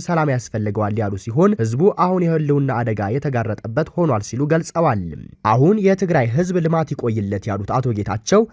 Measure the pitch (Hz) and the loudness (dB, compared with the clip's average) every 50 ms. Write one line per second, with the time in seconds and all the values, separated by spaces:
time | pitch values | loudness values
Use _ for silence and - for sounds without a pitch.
0 | 165 - 175 160 156 147 131 120 - - - 110 107 107 104 107 107 101 104 107 | -4 -2 0 0 0 0 0 -2 -4 -4 -6 -4 -4 -2 -2 -2 -2 -2 -2 -2
1 | 107 101 104 95 - - 110 143 180 208 214 - 113 110 113 131 180 202 - - | -2 -4 -4 -6 -8 -4 0 2 2 2 2 0 -2 -2 0 2 2 2 2 2
2 | 170 180 185 185 175 165 165 160 151 143 147 143 143 135 123 113 120 117 110 104 | 0 0 2 0 0 0 0 0 0 2 2 2 2 0 0 -2 -2 -2 -2 -2
3 | 104 98 117 139 - 151 123 117 113 104 104 - - 110 113 139 160 - - 175 | -2 -2 -2 -2 -2 -2 -2 -2 -2 -2 -4 -6 -8 -6 -4 -4 -4 -4 -2 -2
4 | 175 156 123 107 104 - - 123 143 151 160 165 165 - - 165 170 151 120 101 | 0 2 0 0 -2 -4 -4 -4 0 0 0 0 0 -2 -2 0 0 2 0 0
5 | 90 82 73 - - - - _ _ 107 110 123 135 170 214 220 190 190 190 190 | -2 -6 -8 -12 -14 -18 -20 _ _ 2 4 6 6 4 4 4 4 2 2 2
6 | 202 170 170 147 120 113 113 151 185 180 180 180 160 160 165 160 156 - 147 - | 2 0 2 2 2 2 0 0 0 0 0 0 0 2 0 0 0 -2 -4 -4
7 | - 120 110 110 101 98 104 98 - 110 101 101 101 95 107 127 123 127 113 104 | -2 -2 -2 -2 -2 -2 -4 -4 -4 -4 -4 -4 -4 -2 -2 0 0 0 -2 -2
8 | 104 - 101 107 - - 180 208 233 220 | -2 -2 -4 -6 0 2 4 4 4 2